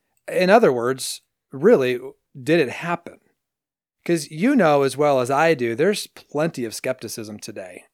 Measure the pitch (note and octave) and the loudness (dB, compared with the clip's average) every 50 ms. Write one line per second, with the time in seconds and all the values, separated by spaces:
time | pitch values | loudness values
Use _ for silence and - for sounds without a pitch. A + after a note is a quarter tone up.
0 | _ _ _ _ _ - E3 F3 F#3 F3 G3+ A#3+ A3 E3 C3 A#2+ A2+ B2 C3 C3 | _ _ _ _ _ -6 -2 0 2 4 6 6 6 4 2 2 0 -2 -2 -4
1 | - - - - _ _ _ _ _ _ - C3 D3+ A3 B3 D#3 C3 B2+ B2+ A#2+ | -6 -10 -10 -12 _ _ _ _ _ _ -6 0 4 4 6 6 4 2 -2 -4
2 | B2 C3+ - _ _ _ - C3+ B2 D3 D#3+ F3 C#3+ A#2 A#2 - D#3+ E3+ F3 E3+ | -6 -12 -18 _ _ _ -20 -8 -2 0 2 2 2 0 -4 -8 -8 -6 -6 -8
3 | - - - _ _ _ _ _ _ _ _ _ _ _ _ _ _ _ _ _ | -8 -12 -20 _ _ _ _ _ _ _ _ _ _ _ _ _ _ _ _ _
4 | - - F3 E3 D3 - D#3 D#3 F#3+ B3+ D4 B3 F3+ D#3 D3 C#3+ C#3 C3+ B2 C3+ | -4 -2 -2 -2 -4 -6 -6 -2 0 2 4 4 4 4 4 4 2 0 0 0
5 | D3 D3 C#3 C3 B2 A#2+ C3+ C#3 D#3+ E3 E3 C3 B2 A#2 A#2 A#2 D#3 G3 G#3+ - | 0 2 2 2 0 0 0 2 2 2 2 2 0 -2 0 0 0 0 0 -2
6 | - - - - - _ - C#3+ D#3 E3+ - C3+ A#2+ A2 G#2 - - C3 C3 - | -6 -12 -16 -20 -16 _ -4 -4 -4 -4 -4 -6 -8 -8 -8 -8 -6 -6 -6 -6
7 | - G#2+ - - A2 G#2 G#2 G#2 - - G#2 G#2 F#2+ F2+ F2 - - _ | -8 -12 -12 -12 -12 -14 -14 -16 -16 -16 -14 -14 -14 -16 -16 -20 -20 _